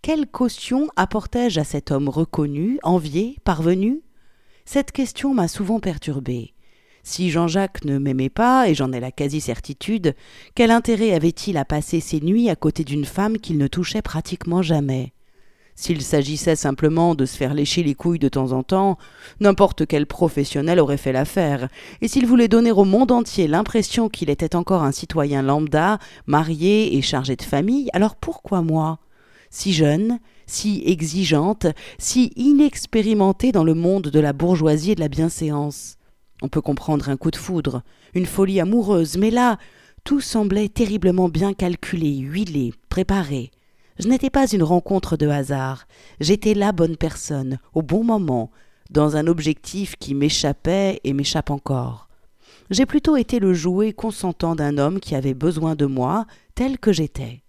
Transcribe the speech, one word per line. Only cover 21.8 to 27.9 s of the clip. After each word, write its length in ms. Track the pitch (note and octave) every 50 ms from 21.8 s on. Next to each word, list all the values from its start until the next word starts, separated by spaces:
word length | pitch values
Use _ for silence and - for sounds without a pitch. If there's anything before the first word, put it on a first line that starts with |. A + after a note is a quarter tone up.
| - - - -
et 60 | - A3+
s'il 200 | - C4+ B3 A#3
voulait 220 | B3 A#3+ A3+ F#3+
donner 220 | G3+ A#3 A#3+ A#3
au 120 | A3+ F#3+ G3+
monde 280 | G3 G3 A3 C4+ A#3+
entier 360 | B3+ A#3+ A3+ - - - F3+ D3+
l'impression 600 | D3 E3+ G#3 - - A3+ G3+ - - A#3+ A#3 A3
qu'il 220 | - - F3 D3
était 260 | C#3+ - E3+ D#3 -
encore 280 | F3 F3 - F#3+ F3+ D#3
un 80 | C#3
citoyen 500 | C#3 - - - - D#3+ C#3+ C#3+ C#3+ C#3
lambda, 560 | C3+ C3+ C#3 D3+ D#3 D3 C#3 D3+ E3 F#3+ G#3+ G#3 - - - - - -
marié 680 | C#3+ D3+ D#3+ D#3+ E3 D3+ D#3+ F#3+ G#3 G#3+ - - -
et 60 | C#3
chargé 340 | C3 - - C3+ C3 C3 C3
de 60 | -
famille, 480 | - - - C#3 D#3 G3+ B3 C#4+ C#4 A#3+